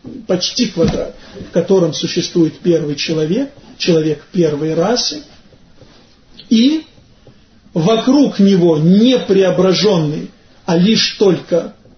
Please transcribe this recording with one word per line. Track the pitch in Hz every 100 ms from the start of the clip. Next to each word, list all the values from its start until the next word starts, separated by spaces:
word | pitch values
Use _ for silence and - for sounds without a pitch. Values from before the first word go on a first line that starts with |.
| - - -
почти | 180 - - 247
квадрат, | 175 156 - - - - - -
в |
котором | 185 170 190 165
существует | 151 165 175 - 180 156 -
первый | 175 165 147 143
человек, | - 160 156 208 277 - - -
человек | - 165 156 147 -
первой | - 160 147 160
расы, | 160 185 247 - 302 - - _ _ _ - - - _ _ _ - -
и | 226 254 320 - _ _ _ - - _ _ -
вокруг | 170 165 220 247 285 254 -
него | 196 196 170 156
не | 160 196 240 247
преображённый, | - 190 185 180 185 165 196 180 151 156 - - _ _ -
а | 170
лишь | 190 220 - -
только | 208 151 - 170 - - _